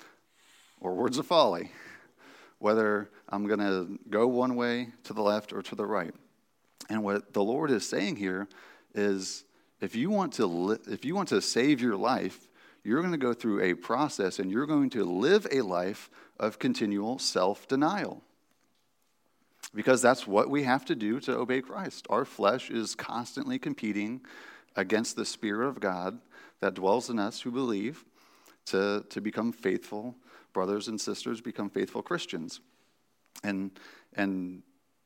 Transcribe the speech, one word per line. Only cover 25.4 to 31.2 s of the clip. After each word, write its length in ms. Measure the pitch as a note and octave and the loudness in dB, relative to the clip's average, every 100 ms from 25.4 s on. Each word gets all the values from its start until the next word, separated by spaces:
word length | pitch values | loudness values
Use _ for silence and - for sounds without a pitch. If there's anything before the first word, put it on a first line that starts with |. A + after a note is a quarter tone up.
| A2 G#2 C3+ | -4 -2 -2
of 140 | B2+ | -2
God 380 | G2 F#2 F#2 A#2+ - - - _ | -2 -2 -4 -6 -12 -20 -20 _
that 120 | G2+ | -2
dwells 360 | F#2+ F#2+ A#2 A#2+ | 2 4 4 2
in 100 | A#2 | -2
us 220 | G2+ - | -2 -4
who 100 | B2+ | -6
believe 540 | B2 B2 G2 A2 E3 - _ _ _ - _ - | -2 0 0 -2 -8 -16 _ _ _ -20 _ -2
to, 360 | F#2+ G2+ G#2 G2+ | 2 2 0 -4
to 100 | - | -6
become 320 | G#2+ A2+ A#2 | -4 -2 -2
faithful 640 | A2+ G2 G2 - G#2 A#2+ B2 - - _ | 0 0 0 -2 -8 -8 -12 -20 -20 _
brothers 340 | F#2+ F#2 G#2 A2+ | -2 0 0 -2
and 120 | A2 | -6
sisters, 420 | - G2+ | -6 -6